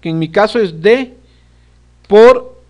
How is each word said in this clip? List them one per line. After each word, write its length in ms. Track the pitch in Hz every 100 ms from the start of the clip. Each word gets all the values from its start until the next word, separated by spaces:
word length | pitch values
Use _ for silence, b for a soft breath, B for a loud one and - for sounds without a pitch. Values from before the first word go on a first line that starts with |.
que 80 | 170
en 100 | 160
mi 100 | 160
caso 300 | 180 214 240
es 240 | 202 160
D 340 | 180 247 254 _ _ _ _ _ _ _ _ _ _
por 520 | 208 233 247 - -